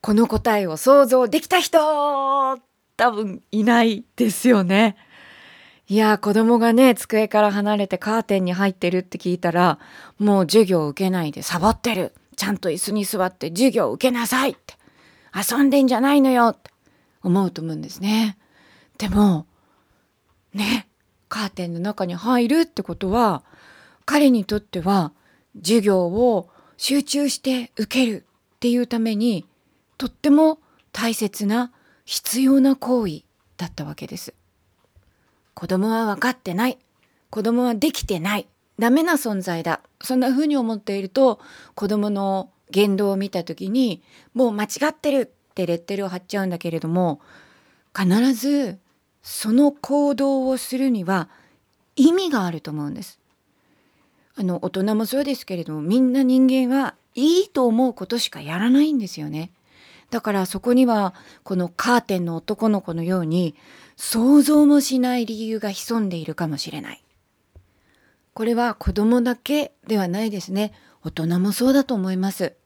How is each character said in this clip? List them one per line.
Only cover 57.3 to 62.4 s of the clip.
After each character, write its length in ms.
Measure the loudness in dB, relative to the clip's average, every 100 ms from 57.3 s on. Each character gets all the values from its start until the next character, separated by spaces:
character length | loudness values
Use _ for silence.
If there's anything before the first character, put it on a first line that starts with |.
| 2
い 60 | 0
と 200 | 0 2
思 200 | 2 0
う 60 |
こ 120 | -2 -6
と 120 | -6
し 100 | -6
か 120 | -8
や 180 | -8 -2
ら 120 | 2
な 120 | 4
い 80 | 4
ん 80 | 0
で 80 | -6
す 140 | -10
よ 80 | -8
ね。 240 | -8 -10 _ _ _ _ -20 _
だ 80 | -6
か 120 | -2
ら 140 | -2 -2
そ 140 | -4
こ 140 | 0
に 100 | 2
は、 300 | 4 2 -2 -6 -20 -20
こ 140 | -6 -4
の 140 | -4
カ 260 | -4 0 0
ー 40 |
テ 160 | 0 -4
ン 80 | -4
の 100 |
男 320 | -6